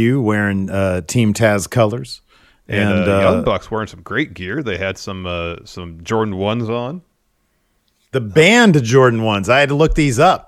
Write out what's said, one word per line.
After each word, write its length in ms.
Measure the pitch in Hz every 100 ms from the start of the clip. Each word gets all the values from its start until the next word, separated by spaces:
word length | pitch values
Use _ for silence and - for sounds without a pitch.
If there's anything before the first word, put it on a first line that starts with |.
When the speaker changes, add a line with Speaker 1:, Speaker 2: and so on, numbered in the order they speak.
Speaker 1:
U 200 | 117 139
wearing, 480 | 107 104 101 98 95
uh, 320 | 98 95 90
Team 320 | 82 123 107
Taz 360 | 101 113 104 -
colors. 520 | 127 107 120 131 - _ _ _ _ -
Speaker 2:
And, 220 | 101 101
Speaker 1:
And, 200 | 90 90
Speaker 2:
uh, 60 | 98
Speaker 1:
uh, 40 |
Speaker 2:
Young 220 | 95 90 -
Bucks 260 | 95 -
wearing 160 | 110 104
some 140 | 87
great 320 | - 107 151
gear. 280 | 92 92 139
They 160 | 123 90
had 200 | 95 95
some, 280 | - 95 90
uh, 300 | 87 85 85
some 400 | - 95 87 82
Jordan 320 | 85 113 107 92
ones 340 | 101 117 110
on. 320 | 120 123 175 - _ _ _ _ _ _ _ _ _ _
Speaker 1:
The 80 | 127
banned 640 | 107 95 170 240 220 151
Jordan 400 | 113 131 127 113
ones. 240 | 110 101 95
I 120 | 131
had 80 | 139
to 60 | 143
look 200 | 156 160
these 240 | 147 117
up. 260 | 175 -